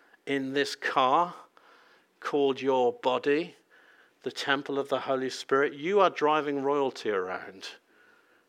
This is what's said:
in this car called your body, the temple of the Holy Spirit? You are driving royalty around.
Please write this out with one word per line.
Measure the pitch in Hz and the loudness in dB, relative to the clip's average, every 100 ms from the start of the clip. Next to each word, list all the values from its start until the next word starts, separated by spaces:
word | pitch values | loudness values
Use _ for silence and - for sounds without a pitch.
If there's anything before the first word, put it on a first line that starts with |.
| _ _ - | _ _ -4
in | 139 135 | -4 -2
this | 139 135 - | 0 -2 -2
car | - 147 127 147 175 170 - _ - - _ _ _ _ | -2 2 4 4 2 -4 -20 _ -20 -20 _ _ _ _
called | - 147 139 127 | -2 2 2 2
your | 131 131 123 | 0 2 2
body, | 117 131 127 143 143 175 - _ _ - - _ _ | 0 0 0 2 0 -2 -10 _ _ -20 -20 _ _
the | 131 | -10
temple | - - 139 143 139 | -6 -2 -2 -2 -6
of | 135 | -2
the | 131 | -2
Holy | 139 135 131 | -2 -2 -2
Spirit? | - - 139 143 | -6 -2 0 0
You | 143 156 202 | -2 0 4
are | 180 | 4
driving | - 151 151 147 143 | 4 2 2 0 -2
royalty | 139 143 135 123 113 | -2 0 0 -2 -2
around. | 101 92 92 - 95 - - _ _ _ _ _ _ | -2 -2 -6 -10 -16 -16 -18 _ _ _ _ _ _